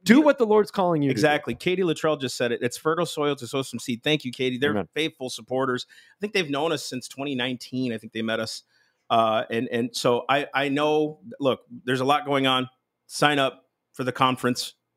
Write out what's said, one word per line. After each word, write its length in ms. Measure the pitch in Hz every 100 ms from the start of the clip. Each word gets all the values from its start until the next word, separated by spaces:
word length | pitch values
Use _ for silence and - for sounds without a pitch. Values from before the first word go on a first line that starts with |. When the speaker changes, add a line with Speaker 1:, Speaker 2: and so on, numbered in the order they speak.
Speaker 1:
Do 120 | 180 247
Speaker 2:
you 60 |
Speaker 1:
what 160 | 302 277
the 80 | 220
Lord's 260 | 214 202
calling 300 | - 180 165
you 80 | 139
Speaker 2:
Exactly. 420 | 135 151 147 -
Speaker 1:
to 40 | 123
do. 40 |
Speaker 2:
Katie 220 | 180 185
Luttrell 320 | 180 151 160 147
just 200 | 131 -
said 140 | 123
it. 100 | 117
It's 140 | 120 -
fertile 300 | 156 165 170
soil 300 | - 147 135
to 100 | 117
sow 160 | 139
some 160 | 131 117
seed. 240 | - 113
Thank 220 | 147 151
you, 80 | 127
Katie. 260 | 120 127 123
They're 120 | 143
Speaker 1:
Amen. 160 | - 92
Speaker 2:
faithful 380 | 151 156 - 127
supporters. 560 | - 113 127 131 123 -
I 300 | - _ -
think 120 | 208
they've 180 | 202 151
known 220 | 139 165
us 120 | 147
since 220 | - 127 -
twenty 300 | - 143 127
nineteen. 560 | 127 127 - 127 127
I 60 | 113
think 140 | 113
they 100 | 113
met 180 | 113 113
us. 240 | 113 - _ _ _ _ -
Uh, 360 | 117 113 110 -
and, 180 | 117 123
and 240 | 117 120 -
so 280 | 131 120 -
I, 200 | 139 139
I 160 | 135 143
know, 520 | 139 151 151 151 156 - -
look, 220 | 139 110 - 120
there's 160 | 123 131
a 40 |
lot 220 | 131 147 139
going 220 | 139 135
on. 200 | 131 127 _ _ _ _
Sign 320 | - 147 143
up 240 | 135 - _ _ _
for 100 | -
the 60 | 127
conference. 640 | - 131 127 123 131 - - _